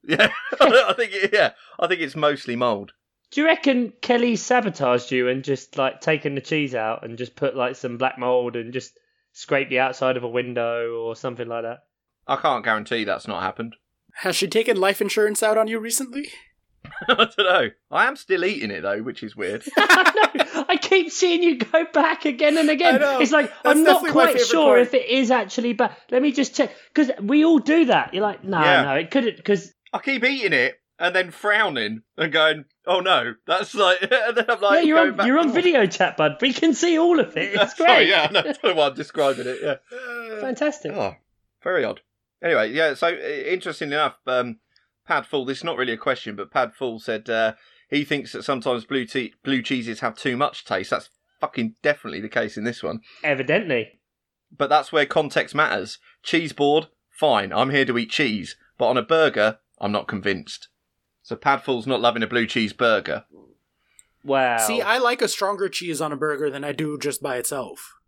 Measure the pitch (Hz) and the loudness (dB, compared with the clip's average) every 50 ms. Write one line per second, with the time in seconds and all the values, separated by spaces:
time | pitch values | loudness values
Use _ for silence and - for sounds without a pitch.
0 | _ 254 - - 311 - - - - - - - 370 302 226 254 226 208 185 - | _ 0 4 4 4 2 2 -4 -8 -8 4 6 6 8 8 6 6 4 0 0
1 | 233 208 190 202 190 190 - 208 165 - - _ - - - - 175 170 185 170 | -2 -2 -2 -2 -2 2 4 4 2 2 0 _ -20 -20 -4 -4 0 0 0 -2
2 | 165 135 135 156 151 147 147 131 - - 120 117 123 120 110 101 101 - _ _ | -2 -6 -4 0 0 0 0 0 -4 -8 -4 0 0 0 0 -2 -6 -12 _ _
3 | _ _ _ _ _ _ - 277 302 320 330 320 - 285 262 247 240 - - _ | _ _ _ _ _ _ -2 0 2 2 2 2 2 2 2 2 0 -4 -8 _
4 | - - - 240 240 247 233 190 - - 247 247 220 208 165 - 139 123 123 123 | -2 0 2 2 2 0 0 -2 0 0 0 2 2 -2 -4 0 2 2 2 2
5 | 120 - 131 127 123 123 127 135 135 143 139 131 - _ - - 135 131 - - | 0 -2 -2 0 0 0 0 -2 -2 -4 -4 -4 -6 _ -4 -2 -2 -2 -2 -4
6 | - 160 156 147 151 147 139 139 - - 160 156 147 135 127 117 110 110 113 - | -2 -2 -2 0 -2 -4 -6 -6 -6 -4 -2 -2 -2 -2 -4 -4 -4 -4 -4 -6
7 | - 113 117 113 123 120 _ - 143 135 - 135 123 123 135 - - 127 117 117 | -8 -14 -10 -10 -12 -12 _ -4 -4 -4 -2 -2 -4 -4 -4 -6 -8 -10 -4 -2
8 | 131 131 - 127 123 123 127 123 123 120 117 120 113 117 123 131 123 - _ _ | -2 -4 -2 -2 -2 0 2 2 0 -2 -6 -8 -10 -6 -8 -10 -10 -10 _ _
9 | _ _ _ _ _ _ _ - - - 147 139 139 123 127 127 131 135 131 - | _ _ _ _ _ _ _ -20 -4 -2 0 0 0 0 0 0 0 0 0 -2
10 | 135 131 131 123 120 117 117 123 123 123 120 120 117 117 117 117 117 117 117 117 | -2 0 0 -2 -4 -4 -4 -4 -4 -2 -4 -4 -2 -2 -2 -4 -4 -6 -6 -6
11 | 113 113 113 - - 131 120 117 120 117 117 117 113 113 120 123 _ _ _ _ | -6 -8 -8 -8 -8 -10 -8 -8 -10 -8 -8 -8 -8 -8 -10 -12 _ _ _ _
12 | _ _ _ _ _ - 135 135 - 156 139 120 104 117 110 107 104 - 123 117 | _ _ _ _ _ -4 -4 0 0 0 0 0 0 -2 -2 -2 -2 -4 -4 -4
13 | 107 101 95 - - - 101 87 92 92 - - 117 117 - _ _ _ _ _ | -2 -2 -4 -6 -6 -8 -6 -4 -4 -6 -6 -6 -12 -12 -12 _ _ _ _ _
14 | _ _ _ - - 190 170 - - 175 156 220 226 - 226 190 185 196 202 - | _ _ _ -6 -4 -4 -2 -2 -2 0 0 0 0 2 0 2 2 0 0 0
15 | 214 196 - 220 208 214 214 - 226 214 220 220 220 220 226 226 214 233 226 - | -2 -2 0 0 0 0 0 0 0 2 2 2 0 0 -2 -6 -4 -4 -4 -4
16 | 269 247 240 277 294 - - - - _ _ _ _ _ _ _ _ - - - | -6 -6 -10 -10 -10 -12 -14 -20 -20 _ _ _ _ _ _ _ _ -18 -16 -10
17 | - - - - 233 226 - - 208 185 180 180 123 107 - _ _ _ - 160 | -2 -2 2 2 0 -2 0 -2 0 2 2 2 0 -2 -6 _ _ _ 0 0
18 | 214 254 294 - - - 190 180 170 190 214 151 - 107 98 85 78 98 101 107 | 0 0 0 -6 -4 -4 -2 0 0 -2 -4 -4 -6 -8 -8 -6 -4 -4 -4 -4
19 | 110 123 - - - 110 - 110 101 90 104 113 - 285 - - 403 349 349 349 | -6 -8 -10 -12 -14 -14 -10 -8 -6 -6 -6 -8 -10 -4 0 0 4 6 6 6
20 | 370 339 - 415 403 - - 285 - - - 320 285 - 359 294 - - 381 381 | 6 4 4 4 2 2 2 -2 -2 -2 -2 -8 -2 -2 -2 -2 0 2 2 2
21 | 330 339 - - 370 359 349 330 349 339 302 247 220 - - 320 330 320 - 302 | 2 0 -2 0 0 2 2 2 2 2 2 0 -4 0 2 0 0 2 2 2
22 | 311 311 330 - - 311 262 233 302 294 302 330 311 294 302 269 349 - 262 262 | 2 2 0 0 -2 -4 0 2 2 2 4 4 4 2 2 4 4 4 4 6
23 | 294 277 269 254 294 220 294 302 285 220 - - - - 294 302 320 339 370 339 | 4 2 4 2 2 4 4 2 2 2 -4 -2 2 4 4 6 6 6 4 4
24 | - 320 285 311 330 330 262 254 240 - - 330 302 277 254 240 247 247 - 254 | 2 2 4 4 4 4 4 2 2 2 4 4 6 6 6 6 6 4 2 -2
25 | 254 - 240 262 269 220 254 240 208 190 - - 233 240 233 202 247 - - - | 0 0 0 0 2 2 2 0 0 -2 -6 -4 -2 -2 0 0 -2 -2 -2 -10
26 | _ _ - 254 269 294 247 285 269 - - - 277 - - - - _ _ 302 | _ _ 0 2 2 2 0 0 -2 -2 0 -2 -2 -2 -2 -14 -20 _ _ 0
27 | 302 247 - - 202 202 277 302 311 330 330 285 - - 311 339 320 247 208 156 | 2 2 0 -6 -2 2 4 4 6 6 4 4 4 4 4 4 4 4 4 2
28 | 123 - - 185 214 208 190 - - 190 196 165 151 151 180 165 143 143 135 147 | 2 0 -4 -4 -2 -2 -4 -6 -8 -4 0 2 4 4 4 4 4 2 0 -2
29 | 170 165 - 269 240 226 - - - - 208 185 - - _ _ _ - - - | -2 0 -2 0 0 0 -4 -6 -2 0 0 0 -2 -10 _ _ _ -8 -8 -6
30 | - 277 269 247 220 262 277 269 233 185 156 131 123 135 - _ _ _ _ _ | -4 -4 -2 0 0 0 0 0 -2 0 2 2 2 0 -2 _ _ _ _ _
31 | 170 180 180 185 185 180 - - - 208 208 214 214 190 147 123 110 104 110 110 | -2 0 0 0 -2 -2 -8 -6 -2 0 2 2 2 0 0 -2 -4 -4 -6 -8
32 | _ _ _ - 156 165 156 160 156 156 156 156 143 _ _ _ _ - 180 185 | _ _ _ -4 -4 0 2 4 4 4 2 0 -6 _ _ _ _ 0 0 0
33 | 180 190 180 135 117 120 110 _ _ - 165 185 208 - - 208 202 180 180 180 | 2 2 2 2 2 -2 -8 _ _ -2 -2 -2 -2 -4 0 2 4 4 4 2
34 | 190 190 254 262 220 233 233 233 226 233 233 208 202 202 294 330 339 311 311 320 | 2 0 0 0 0 0 -2 -2 0 0 0 0 2 2 4 4 4 4 6 4
35 | 330 285 208 - 196 240 262 311 339 285 233 339 359 359 330 262 208 180 - - | 4 4 2 0 0 2 4 2 2 2 0 2 2 4 4 4 2 2 2 0
36 | 190 160 - - 156 151 147 - - 269 247 - - 330 277 - 339 349 330 311 | 0 0 2 0 0 0 0 0 -2 -2 0 2 2 2 2 2 2 2 2 4
37 | 330 349 349 311 208 - - 160 175 202 202 202 202 - - - 320 339 370 311 | 4 4 4 4 2 0 -2 -6 -6 -4 0 0 0 0 0 2 4 6 6 6
38 | 214 165 196 170 151 156 202 185 156 196 190 - - - 180 160 147 139 135 - | 6 4 4 2 2 2 0 0 -2 -2 -6 -2 -2 0 2 2 2 0 0 -6
39 | 151 - - 160 147 139 135 123 120 123 127 123 143 151 135 - _ _ 240 247 | -12 -8 -2 0 0 0 0 -2 -6 -8 -8 -6 -4 -6 -6 -6 _ _ -16 -16
40 | 262 247 240 240 233 226 220 214 - 262 247 - 196 202 196 - - 151 143 202 | -14 -12 -12 -12 -12 -12 -10 -8 -6 -8 -4 -2 -2 -4 -4 -4 -10 -8 -6 -4
41 | 113 95 87 _ _ _ _ _ _ _ _ _ _ 165 185 165 127 104 - - | -4 -4 -6 _ _ _ _ _ _ _ _ _ _ -2 -2 0 -2 -2 -6 -10
42 | _ _ _ _ _ _ _ _ - 170 160 123 107 110 120 151 160 156 139 - | _ _ _ _ _ _ _ _ -2 0 2 2 0 0 0 0 0 0 0 0
43 | - 170 175 - 69 117 151 139 131 147 175 185 - 180 151 - 170 147 143 147 | -2 -2 -2 -2 -6 -8 -8 -6 -4 -4 -4 -4 -4 -8 -8 -8 -6 -4 -2 -2
44 | 147 135 - _ _ 131 127 127 123 120 113 _ _ _ _ _ _ _ _ _ | -2 -2 -2 _ _ -2 -2 -2 -2 -4 -8 _ _ _ _ _ _ _ _ _
45 | _ - 170 143 123 - - 143 131 127 135 - - 170 156 - 127 123 113 110 | _ -4 -4 -4 -4 -4 -6 -4 -4 -4 -8 -6 -6 -6 -4 -2 -2 -4 -4 -4
46 | - 143 127 123 - 113 104 101 98 - _ 139 127 113 _ _ 135 123 113 110 | -2 -4 -4 -4 -6 -12 -10 -10 -12 -4 _ -2 -2 -2 _ _ -8 -8 -8 -8
47 | - - 113 107 110 - 117 113 113 110 110 _ _ _ _ _ _ _ - 147 | -6 -6 -6 -6 -4 -4 -2 0 0 0 -2 _ _ _ _ _ _ _ -4 -4
48 | 147 135 156 143 131 - - 110 - - 139 127 113 139 123 120 113 _ 139 135 | -2 -2 -4 -6 -6 -8 -12 -10 -6 -4 -4 -4 -2 -4 -4 -4 -4 _ -4 -4
49 | 123 113 - 131 120 98 _ _ _ 135 135 127 117 - 139 127 117 117 113 107 | -4 -2 -6 -6 -6 -6 _ _ _ -2 -2 -2 -2 -2 -4 -4 -4 -8 -10 -6
50 | - 117 110 - - 139 123 120 147 - - - - - 104 95 95 - 131 - | -6 -6 -6 -4 -4 -4 -2 0 -2 -4 -4 -10 -8 -4 -4 -4 -2 -2 -4 -6
51 | - - _ _ _ _ _ _ - 151 - - 117 110 - _ - 147 147 - | -6 -10 _ _ _ _ _ _ -8 -6 -4 -4 -4 -4 -6 _ -2 -2 -2 -2
52 | - 113 - 87 104 107 - 123 113 104 - 110 104 117 117 - - 80 - 113 | -6 -12 -12 -10 -12 -6 -4 -4 -4 -4 -6 -6 -6 -6 -8 -6 -8 -8 -8 -8
53 | _ - - - - 151 143 131 131 135 151 196 220 170 135 120 110 - _ _ | _ -18 -20 -6 -2 -2 -2 -2 0 0 0 0 0 0 -2 -2 -4 -6 _ _
54 | _ _ _ _ _ _ _ _ _ _ - _ 147 139 147 151 143 - - 156 | _ _ _ _ _ _ _ _ _ _ -4 _ 0 2 2 2 2 2 0 0
55 | 143 170 - 165 156 139 - 160 - - - 147 151 - - 101 92 - - - | 0 2 0 -2 -2 0 0 -2 -2 -2 0 0 0 0 0 -4 -6 -8 -12 -18
56 | _ _ _ _ _ - - 165 170 147 123 - 143 143 143 156 160 - _ _ | _ _ _ _ _ -2 -2 -2 -2 -2 -2 0 2 4 4 2 0 -2 _ _
57 | _ _ _ - 160 151 123 104 98 95 80 95 127 135 139 139 135 120 120 120 | _ _ _ 0 2 2 4 2 0 0 0 0 0 2 2 2 2 2 0 -2
58 | 117 110 - - 151 120 107 104 82 - - _ _ _ _ _ 123 113 127 127 | -2 -2 -2 -2 0 0 -2 -4 -6 -10 -16 _ _ _ _ _ 0 2 2 0
59 | 127 - 160 160 156 151 - 113 104 110 110 _ _ _ _ _ - 101 104 104 | 0 0 2 2 2 2 2 2 0 0 0 _ _ _ _ _ -6 -4 -2 -4
60 | - - - 98 92 101 98 90 76 - - - - _ _ _ _ _ _ _ | -4 -4 -8 -4 -2 -2 -2 -2 -6 -14 -18 -18 -18 _ _ _ _ _ _ _
61 | _ _ _ _ _ - 120 - - 143 139 135 - - 131 120 107 131 131 107 | _ _ _ _ _ -12 -12 -4 0 0 0 0 0 -4 -4 -2 -2 -2 -2 2
62 | 113 120 113 117 113 104 120 120 117 104 - 123 110 101 - - 127 117 110 101 | 2 2 2 2 -4 -2 0 -2 -2 0 0 -2 -2 -2 -2 0 2 2 2 2
63 | - - 73 - - _ 76 85 76 _ _ _ _ _ _ _ _ _ _ _ | 0 -4 -8 -8 -8 _ _ -20 -20 _ _ _ _ _ _ _ _ _ _ _
64 | _ _ _ _ _ 143 135 135 131 123 120 113 110 - 226 240 - 196 226 254 | _ _ _ _ _ 0 0 2 2 2 2 0 0 0 -2 -2 0 0 0 2
65 | 247 240 247 262 247 202 - - 202 190 208 180 196 185 - - 180 175 156 139 | 2 0 2 0 -2 -2 -2 -2 -2 -4 -2 -4 -6 -6 -6 -8 -6 -6 -6 -4
66 | 160 151 147 135 147 156 147 139 151 143 131 139 139 147 143 143 156 151 147 139 | -4 -6 -4 -4 -4 -4 -4 -4 -4 -6 -6 -6 -8 -8 -6 -6 -6 -6 -6 -6
67 | 135 143 131 - 139 143 127 123 120 - 147 139 120 - 139 - - - - _ | -6 -6 -6 -6 -6 -6 -6 -4 -6 -6 -6 -6 -8 -10 -14 -18 -20 -20 -20 _
68 | _ | _